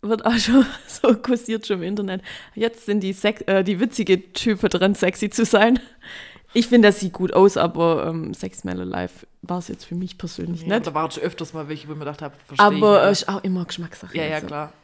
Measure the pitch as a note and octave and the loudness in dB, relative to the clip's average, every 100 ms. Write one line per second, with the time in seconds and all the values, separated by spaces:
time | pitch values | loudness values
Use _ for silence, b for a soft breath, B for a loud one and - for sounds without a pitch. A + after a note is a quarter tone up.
0 | G#3 A3 - A#3 - B3+ - - - - | -2 -2 0 0 4 4 4 0 -16 0
1 | B3 A#3 B3 B3 A#3+ A3+ - F#3+ E3+ G#3 | 2 2 2 -2 -2 -6 -4 -4 -4 -4
2 | G3 F#3+ B B B - A3+ A3+ - G#3 | -4 -6 B B B -4 -4 -4 -2 -2
3 | F#3+ F#3+ G#3 G#3+ - G3 F#3 F#3 A3+ - | -2 -2 -2 -2 0 0 2 0 0 -2
4 | G3+ F#3 - - A#3 G#3 G#3 F3 F#3+ G3+ | 2 0 0 -4 -2 0 0 2 0 2
5 | F#3 - G#3 - A3+ G#3 A3 B3 B B | 0 0 -6 -2 2 4 4 2 B B
6 | B B B B _ A3+ A#3 A#3+ G#3 G3+ | B B B B _ -2 4 8 8 6
7 | F#3+ - F#3 - G3 - E3+ D#3+ E3+ D#3+ | -2 -4 0 6 6 6 -2 0 0 0
8 | - E3 D#3+ D#3+ F#3+ - F#3+ F3+ - F3+ | -2 -6 -8 -10 -12 -10 -10 -8 -8 -6
9 | F2+ - - _ - F3+ F3 - - F3 | -8 -10 -20 _ -8 -8 -8 -14 -10 -8
10 | F#3 - G3 - E3+ E3+ E3 G#3+ G#3+ D3 | -8 -10 -14 -10 -10 -8 -2 -2 -2 -4
11 | D#3+ - E3+ - D#3+ D#3+ D3 D3+ C#3+ D#3 | -4 -4 -8 -8 -12 -12 -10 -12 -12 -12
12 | D3 D3 D3 - - C#3 G#3 G3 G#3 G3+ | -10 -10 -14 -16 -16 2 2 4 4 6
13 | G3 G3 - G3 G3 F#3 F3 - E3 - | 4 2 -2 -6 -4 -4 -6 -10 -12 -14
14 | F3+ E3 D#3 D#3 - D3 D3 _ | -12 -8 -6 -6 -8 -10 -12 _